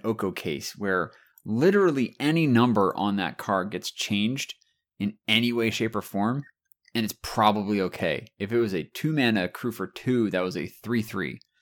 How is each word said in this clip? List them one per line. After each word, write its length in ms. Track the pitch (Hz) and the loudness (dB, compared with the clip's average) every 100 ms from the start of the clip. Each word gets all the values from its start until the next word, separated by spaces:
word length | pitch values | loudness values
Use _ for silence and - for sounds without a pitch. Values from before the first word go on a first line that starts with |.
| 110 | -2
Oko 260 | 110 95 | -2 -2
case 420 | 87 90 71 - - | -4 -4 -6 -6 -6
where 340 | 101 92 82 - _ _ | -2 0 -2 -8 _ _
literally 720 | 101 110 170 202 180 135 113 - | -4 2 4 6 4 2 -2 -2
any 280 | 143 165 151 | 0 2 4
number 460 | 120 123 104 95 - | 6 6 4 2 2
on 220 | 101 98 | 0 0
that 200 | 85 - | -2 -4
card 340 | - 98 95 | -2 0 0
gets 200 | 87 - | -6 -8
changed 640 | - - 101 107 135 - - _ _ _ - | -8 -2 0 0 -2 -6 -12 _ _ _ -6
in 160 | 104 - - | -4 -4 -6
any 240 | 110 120 | -2 0
way, 180 | 117 113 | 0 0
shape, 260 | - 113 107 | 0 -2 -4
or 40 | |
form, 420 | - 98 104 135 - _ _ _ _ | -4 -2 -2 -2 -8 _ _ _ _
and 100 | 117 | -4
it's 120 | 107 - | -4 -6
probably 600 | - - 107 104 101 101 | -6 2 4 4 2 0
okay. 460 | 92 - 87 69 - - | 0 -2 -2 -2 -6 -10
If 120 | 98 | -2
it 60 | 120 | 0
was 140 | 113 | 0
a 100 | 92 73 | -2 -6
two 180 | - 156 | -4 -2
mana 380 | 156 120 107 90 | 2 2 2 0
crew 220 | - 123 | -4 -6
for 140 | 104 95 | -6 -8
two 420 | - 127 123 107 | -6 0 2 2
that 140 | 90 | 2
was 120 | 92 87 | 0 -2
a 120 | - | -6
three 340 | - 107 117 | -8 -2 -2
three, 380 | 107 104 73 - _ _ | -2 -4 -6 -8 _ _